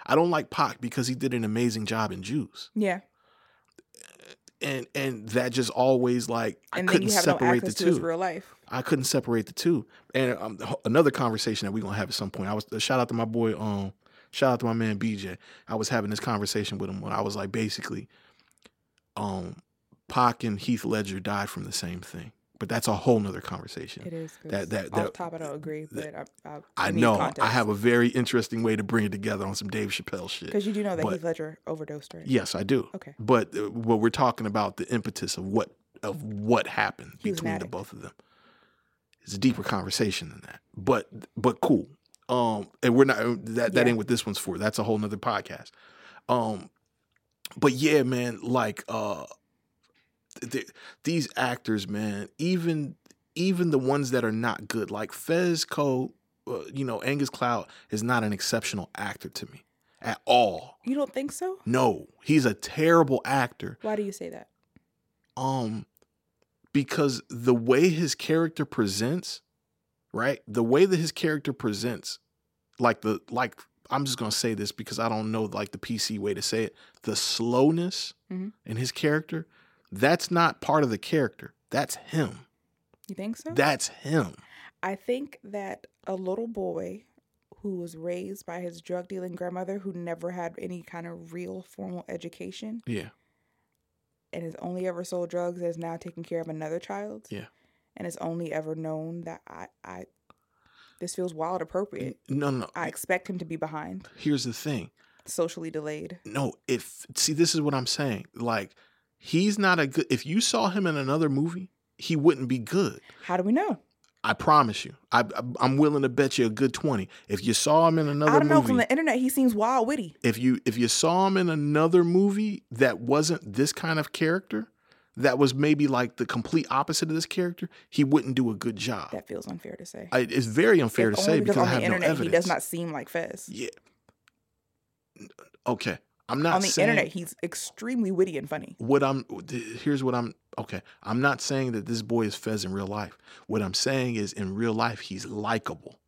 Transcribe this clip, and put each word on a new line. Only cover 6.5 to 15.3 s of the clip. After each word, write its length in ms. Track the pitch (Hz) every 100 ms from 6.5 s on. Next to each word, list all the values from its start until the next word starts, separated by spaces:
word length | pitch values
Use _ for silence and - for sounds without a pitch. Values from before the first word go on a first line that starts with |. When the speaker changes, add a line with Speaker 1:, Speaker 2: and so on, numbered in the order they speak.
| - _
Speaker 1:
I 80 | -
Speaker 2:
And 80 | 185
Speaker 1:
couldn't 180 | 202 196
Speaker 2:
then 20 |
you 60 | 202
have 100 | 180
no 60 |
Speaker 1:
separate 240 | 180 127 247
Speaker 2:
access 180 | 190
Speaker 1:
the 100 | 107
Speaker 2:
to 60 | 180
his 80 | 147
Speaker 1:
two. 60 |
Speaker 2:
real 140 | 165 165
life. 360 | 185 170 - _ -
Speaker 1:
I 140 | 127
couldn't 240 | - 143 131
separate 400 | 139 120 117 101
the 60 |
two. 320 | - 170 151 - - _
And, 220 | 127 127 120
um, 200 | 110 92
h-, 120 | 98 -
another 260 | 110 135 147
conversation 560 | - 123 110 - 107 101
that 60 |
we 80 | 110
gonna 160 | 95 101
have 120 | 95
at 40 |
some 160 | - 101
point. 200 | - 98
I 40 |
was, 120 | 107 -
uh, 80 | 110
shout 220 | - 127
out 80 | 120
to 60 |
my 100 | 117
boy, 340 | 113 117 113 98
um, 340 | 107 101 98 - _ _ _
shout 200 | - 135
out 80 | 127
to 60 | 120
my 80 |
man 240 | 113 110 101
B 180 | 113 101
J. 220 | 98